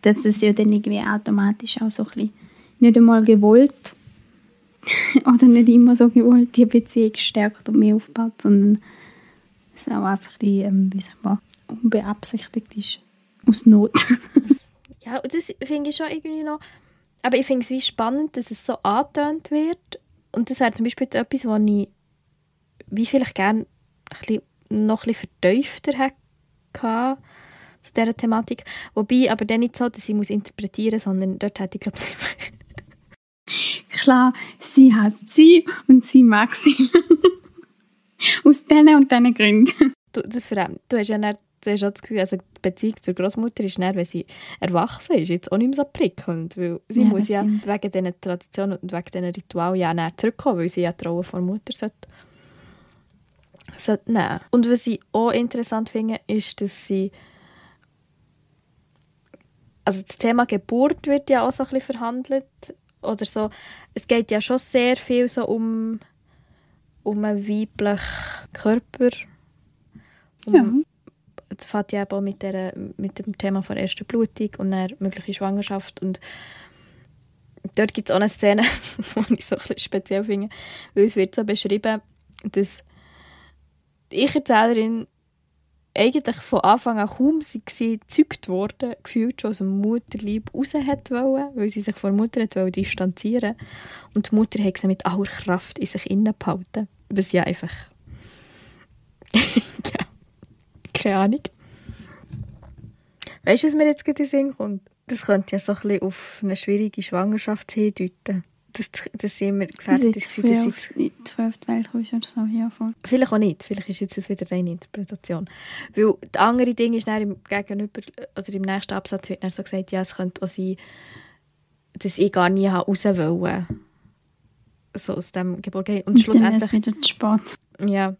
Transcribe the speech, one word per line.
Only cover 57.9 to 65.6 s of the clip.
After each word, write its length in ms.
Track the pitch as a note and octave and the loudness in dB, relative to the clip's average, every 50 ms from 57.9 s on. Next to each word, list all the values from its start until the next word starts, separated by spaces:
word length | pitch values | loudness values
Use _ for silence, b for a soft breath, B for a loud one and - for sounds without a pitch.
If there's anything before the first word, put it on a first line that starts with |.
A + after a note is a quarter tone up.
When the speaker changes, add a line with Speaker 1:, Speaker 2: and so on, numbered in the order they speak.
| _ _ _ _ _ _ _ _ _ _ _ _ _ _ _ _ _ _ _ _ _ _ _ _ _ _ _ _ - _ _ _ _ _ _ _ _ _ _ | _ _ _ _ _ _ _ _ _ _ _ _ _ _ _ _ _ _ _ _ _ _ _ _ _ _ _ _ -20 _ _ _ _ _ _ _ _ _ _
Speaker 2:
also 160 | - G3 F#3+ G3 | -6 -6 -6 -12
das 80 | - - | -16 -10
Thema 280 | - - A3+ A#3 A#3+ B3 | -4 -2 0 0 0 0
Geburt 600 | - - - - - A#3 A#3+ C4+ D4+ F4+ - - | 0 -2 -6 -4 -4 0 0 0 0 0 -4 -2
wird 220 | D4+ C#4 C#4+ C#4+ - | -2 -2 -2 0 0
ja 160 | C4+ B3 A3+ | 0 2 2
auch 60 | B3+ | -2
so 120 | C4 - C4+ | -4 -6 -8
ein 60 | - | -6
bisschen 240 | C4 C4 - - C4 | -6 -8 -6 -6 -10
verhandelt 500 | A#3 A#3 A#3 A#3+ B3+ B3+ - C4+ C4+ C4+ _ _ _ - - - _ _ _ _ _ | -8 -8 -8 -8 -10 -8 -6 -6 -6 -6 _ _ _ -20 -20 -20 _ _ _ _ _
oder 240 | - - A3 G#3 G#3+ | -8 -8 -6 -6 -8
so. 240 | - - A3 G#3+ G#3 b b b b b b b b _ | -8 -6 -6 -6 -6 b b b b b b b b _
Es 140 | - - | -14 -2
geht 240 | - A#3 A#3 A3+ - | 0 0 0 0 -2
ja 80 | G#3+ G#3+ | -4 -4
schon 180 | G#3+ - B3 C4 | -2 -2 -4 -4
sehr 360 | - - - B3+ A#3+ B3 B3+ | -4 -2 -2 0 2 2 0
viel 320 | - - - B3 A#3+ B3 | -2 -2 -2 0 0 0
so 180 | B3 - B3 A3 | 0 -2 -6 -4
um, 520 | - G#3+ A3+ | -4 -4 -4